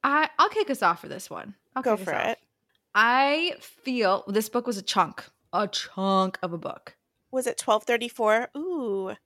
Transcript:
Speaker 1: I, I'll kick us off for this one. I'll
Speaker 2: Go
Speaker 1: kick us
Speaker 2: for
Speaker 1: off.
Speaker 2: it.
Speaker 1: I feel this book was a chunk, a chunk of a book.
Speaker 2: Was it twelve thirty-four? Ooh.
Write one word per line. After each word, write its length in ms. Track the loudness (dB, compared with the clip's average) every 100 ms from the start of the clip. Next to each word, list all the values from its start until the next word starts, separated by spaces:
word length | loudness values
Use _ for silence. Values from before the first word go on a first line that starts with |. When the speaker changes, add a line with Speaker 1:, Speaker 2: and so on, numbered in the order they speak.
Speaker 1:
I, 280 | 2 2 2 4
I'll 100 | 2
kick 220 | 4 0
us 120 | 2
off 180 | 2 2
for 60 | -6
this 200 | -12 -12
one. 260 | -12 -14 -18 _ -4
I'll 60 |
Speaker 2:
Go 140 | 0 0
Speaker 1:
kick 100 | 0
us 60 |
Speaker 2:
for 40 | -2
Speaker 1:
off. 80 | -2
Speaker 2:
it. 80 | -4 _ _ _ _ _
Speaker 1:
I 600 | 2 4 4 2 2 -2 -6
feel 640 | -14 _ -6 0 2 2 0
this 200 | -2 0
book 180 | -2 -2
was 120 | -6
a 40 |
chunk, 420 | -2 0 0 -2 -18 _ _
a 160 | -2 -2
chunk 720 | -4 -8 -4 2 2 2 -2
of 100 | -8
a 40 | -8
book. 380 | -10 -12 -18 _ _ _ _
Speaker 2:
Was 160 | -4 -4
it 120 | -4
twelve 260 | 2 2
thirty-four? 640 | 2 -2 -2 0 2 2 0 -8
Ooh. 580 | -6 -4 -2 -4 -4 -10